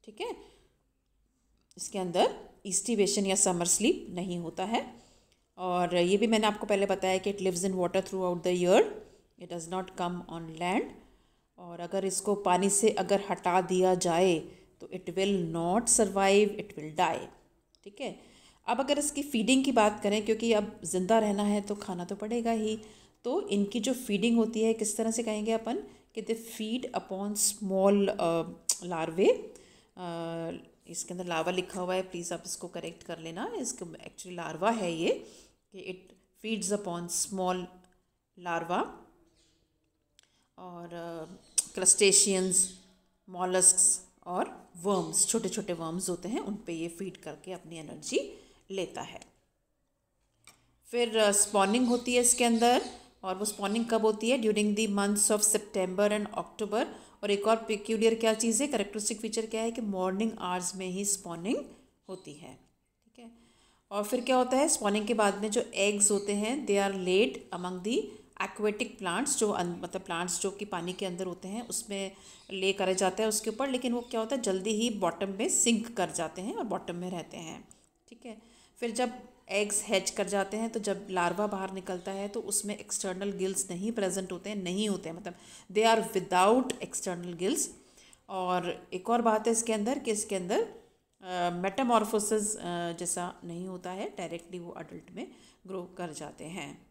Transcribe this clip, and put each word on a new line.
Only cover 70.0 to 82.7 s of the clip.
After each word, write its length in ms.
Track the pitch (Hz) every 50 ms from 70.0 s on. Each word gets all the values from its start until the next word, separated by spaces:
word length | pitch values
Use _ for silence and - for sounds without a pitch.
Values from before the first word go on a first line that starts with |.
प्लांट्स 400 | - - 175 165 175 180 180 -
जो 100 | - 196
कि 140 | 190 - 208
पानी 280 | 208 - 175 165 180 185
के 120 | 185 208
अंदर 200 | 190 175 175 185
होते 220 | 185 175 175 - 185
हैं 200 | 196 226 262 -
उसमें 480 | 185 - - - 202 196 196 190 196 - - - - - - -
ले 220 | 196 196 185 190 190
करा 200 | 196 190 185 190
जाता 300 | 185 196 185 185 - 220
है 60 | 220
उसके 200 | 214 214 - 226
ऊपर, 200 | 220 226 269 277
लेकिन 240 | 262 254 254 247 233
वो 80 | 240
क्या 180 | 233 - - 226
होता 160 | 220 226 277
है 60 | 262
जल्दी 280 | - 208 185 190 185 214
ही 200 | 220 208 226 240
बॉटम 400 | 220 196 185 170 170 - 196 190
में 200 | 196 196 240 370
सिंक 480 | - - - 240 233 208 214 - - -
कर 140 | 180 170
जाते 300 | - - 165 156 - 190
हैं 140 | 185 220 392
और 80 | 453 349
बॉटम 320 | 214 202 180 - - 170
में 160 | 175 180 185
रहते 260 | 185 175 156 - - -
हैं। 300 | 170 160 - - - - - _ _ _ _ _ _ _
ठीक 160 | 233 226 -
है, 160 | 247 214 202 - - - _ - _ _ -
फिर 120 | 240 240
जब 220 | 214 226 254 233 - - - - - _ _ -
एग्स 340 | - 202 214 202 202 - -
हैच 260 | - 220 190 - -
कर 180 | - - 202 185
जाते 300 | 196 202 196 196 208 214
हैं 120 | 226 226
तो 100 | 226 226
जब 280 | 202 208 196 - 202 196
लार्वा 380 | 185 185 170 175 175 185 214 208
बाहर 260 | 202 190 190 185 190
निकलता 380 | 196 180 - 185 180 175 202
है 160 | 196 196 202 202
तो 140 | 202 240
उसमें 360 | - - 196 - - 202